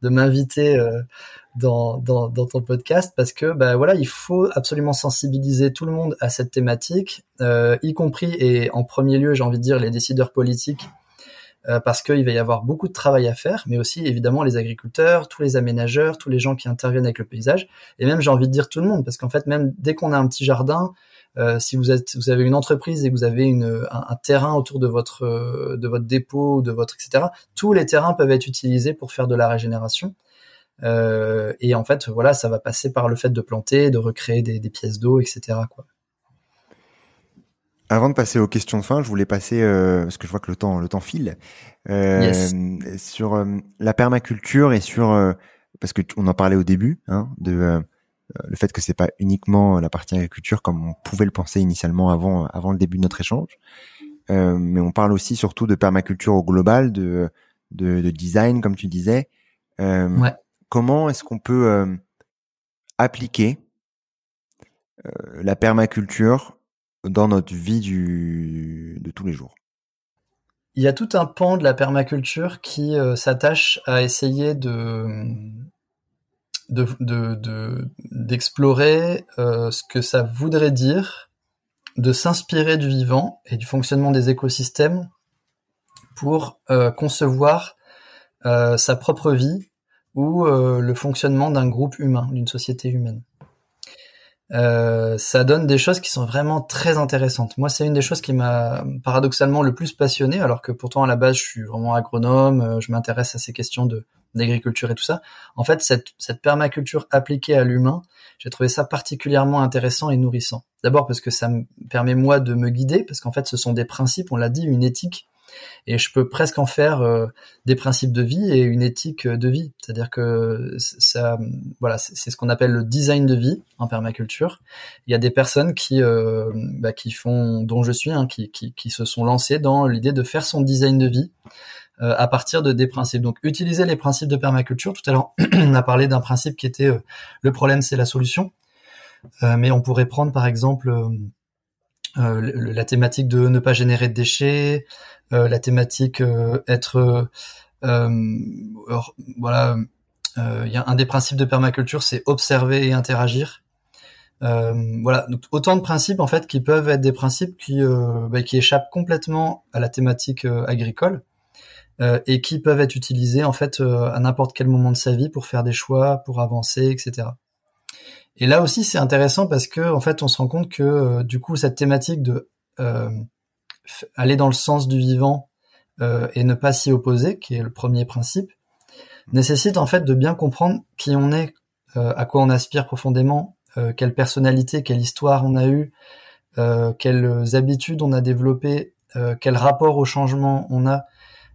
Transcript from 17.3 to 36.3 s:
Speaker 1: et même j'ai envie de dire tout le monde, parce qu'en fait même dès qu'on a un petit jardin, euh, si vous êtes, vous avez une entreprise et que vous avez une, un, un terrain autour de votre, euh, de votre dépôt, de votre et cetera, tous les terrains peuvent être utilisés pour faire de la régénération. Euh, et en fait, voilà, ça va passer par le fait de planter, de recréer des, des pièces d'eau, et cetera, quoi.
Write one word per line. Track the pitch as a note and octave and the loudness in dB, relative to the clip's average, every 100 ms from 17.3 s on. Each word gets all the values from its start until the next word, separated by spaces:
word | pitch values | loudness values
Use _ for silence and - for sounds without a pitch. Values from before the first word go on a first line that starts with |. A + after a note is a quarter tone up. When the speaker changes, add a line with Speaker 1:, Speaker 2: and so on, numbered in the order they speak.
| A#2 A#2+ F3+ - - - - | -4 0 0 -2 -18 -18 -2
Speaker 1:
et | |
même | C3 E3 | 0 2
j'ai | D3 | 4
envie | B2+ C3 | 4 4
de | |
dire | C3+ C#3+ | 2 0
tout | D#3+ | 0
le | F#3 | 0
monde, | G3+ | 0
parce | B2+ - | -2 -6
qu'en | B2+ | -4
fait | D3 C#3+ | -2 -2
même | D3 C#3 C3+ | 0 -2 -2
dès | C#3 | -4
qu'on | D#3 D#3 | -2 0
a | C#3+ | 2
un | C3 | 0
petit | - | 0
jardin, | C3+ B2+ C3 D#3+ F#3 - _ _ _ - | 0 2 2 0 -2 -8 _ _ _ -2
euh, | A#2 A#2 | 0 0
si | - C3 | -2 0
vous | B2 | 2
êtes, | B2+ B2 B2+ | 2 0 -4
vous | B2 | 0
avez | B2+ | 2
une | B2+ | 4
entreprise | C#3+ C3 C#3+ - D#3+ C3+ | 2 2 -2 -2 -2 0
et | |
que | |
vous | B2 | 0
avez | A#2+ A#2+ | 0 2
une, | C3+ B2 A2+ A2+ - | 2 2 0 -4 -6
un, | B2 - | -8 -8
un | B2 | -6
terrain | - C#3 C#3+ | 0 2 2
autour | D3+ C3 C#3 | 0 -2 -2
de | B2+ | -2
votre, | A#2 A#2 - | -2 -4 -6
euh, | B2+ A#2 A#2+ B2+ C3 B2+ | -4 -4 -4 -6 -6 -6
de | A#2+ | -4
votre | A#2+ | -4
dépôt, | A#2 C3 B2+ C#3 C#3+ C#3 | -2 -2 -2 -2 0 0
de | A#2+ | 0
votre | A2+ A#2 - | -2 -4 -8
et | |
cetera, | - C3+ F3 - _ | -2 -2 -2 -6 _
tous | - G#3 | -4 2
les | G3 D3 | 2 2
terrains | D3+ E3 | 2 2
peuvent | E3+ C#3 | 2 2
être | C3 C3 | 2 0
utilisés | B2+ B2+ B2+ B2+ | -6 -2 0 0
pour | D#3 C3 | -4 -8
faire | - B2+ | -4 -2
de | |
la | A#2+ A#2 | 2 0
régénération. | A#2 A2+ A2+ A2 - F#3+ - _ _ _ _ _ - | 0 -4 -6 -6 -6 -8 -12 _ _ _ _ _ -8
Euh, | A#2 A#2 A2+ A2 A2 A2 G#2+ - | -2 0 0 0 0 -2 -2 -2
et | B2 | 0
en | A#2 | 0
fait, | A2+ C#3+ A#2+ | 0 -2 -2
voilà, | A2+ C3 | 2 4
ça | C#3 A#2 | 4 0
va | A2+ | -4
passer | - A#2+ C3+ | -4 -6 -4
par | B2+ A#2+ | -2 0
le | A#2 | 0
fait | B2+ | -2
de | A#2 | -2
planter, | G#2 A2 - C#3 C#3+ | -4 -6 0 2 4
de | A#2+ | 2
recréer | A2+ A#2 - A#2 | 0 -4 -2 0
des, | A2+ A2 | 0 -4
des | G#2+ | -8
pièces | - G#2+ G#2+ | -8 -8 -2
d'eau, | A#2+ C3 | 2 4
et | |
cetera, | B2 - - A2+ A2+ | 2 -4 -6 -6 -6
quoi. | - - _ _ _ _ | -10 -20 _ _ _ _